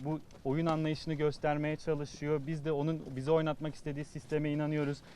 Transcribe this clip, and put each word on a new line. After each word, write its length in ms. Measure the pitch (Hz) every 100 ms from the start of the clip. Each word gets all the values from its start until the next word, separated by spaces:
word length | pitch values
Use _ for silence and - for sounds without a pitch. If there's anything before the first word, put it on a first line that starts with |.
bu 160 | 139 156 - -
oyun 220 | 135 147 165
anlayışını 480 | 156 156 151 -
göstermeye 600 | 151 151 - 151 147 151 151
çalışıyor. 640 | - 147 147 - 147 151 139
Biz 180 | 160
de 80 | 147
onun 300 | 143 156 160 - 131
bize 140 | 131
oynatmak 440 | 160 160 147 151
istediği 300 | - 151 143
sisteme 460 | 147 156 - 151 151
inanıyoruz. 480 | 147 151 151 143 143 -